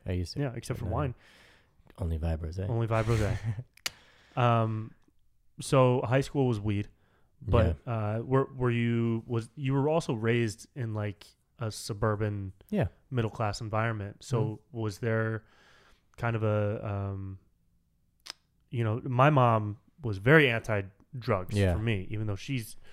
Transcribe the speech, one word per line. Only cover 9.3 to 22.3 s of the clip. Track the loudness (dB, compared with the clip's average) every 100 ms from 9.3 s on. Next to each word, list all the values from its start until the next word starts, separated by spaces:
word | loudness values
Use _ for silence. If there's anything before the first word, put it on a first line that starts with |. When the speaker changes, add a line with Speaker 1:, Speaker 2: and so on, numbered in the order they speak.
| -4 -4 -6
Speaker 2:
you | 0
were | 2 2
also | 0 0
raised | -2 2 2 0 -4 -12 -8
in, | -6 -4
like, | -4 -8 -16 _ _ -8
a | -8
suburban | -8 -8 -2 0 0 -2 -4 -8 -12 -4
Speaker 1:
Yeah. | -2 -2 -4 -6
Speaker 2:
middle | -2 -2
class | -2 -4 -4
environment. | -4 -2 -2 -4 -8 -12
So | -2 0 0 -4 _
Speaker 1:
Mm-hmm. | -6
Speaker 2:
was | -6 -4
there | -2 0 0 -4 -10 _ _ -20 _ _ _ -6
kind | -2 0
of |
a, | 2 2 0 -2
um, | -4 -4 -4 -6 -10 -12 _ _ _ _ _ _ _ _ -18 -18 _ _ -10
you | -2
know, | -2 -2
my | 0 4 6
mom | 6 6 4 0 -8 _ -10
was | -6 0
very | 6 8 8
anti | 2 -2 -4 -4 -12 _ -8
drugs | -2 -2 0 2
Speaker 1:
Yeah. | 4
Speaker 2:
for | 4
me, | 0 -2 -4
even | -6
though | -4